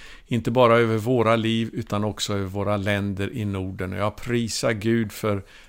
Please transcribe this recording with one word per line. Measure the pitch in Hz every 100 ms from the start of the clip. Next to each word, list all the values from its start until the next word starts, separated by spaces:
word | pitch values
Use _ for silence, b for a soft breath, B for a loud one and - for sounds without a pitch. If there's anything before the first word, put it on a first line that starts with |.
| B B B
Inte | 120 123
bara | 123 120 117
över | 117 110
våra | 110 127 110 113
liv, | 110 113 110
utan | 120 113 104
också | 107 95 -
över | 101 95
våra | 98 101 104
länder | 98 101 101 98 98
i | 127
Norden. | 104 98 92 95 92
Och | 95
jag | 104 -
prisar | - 120 117 - 127
Gud | 110 110 117 107
för | - 107 98 - B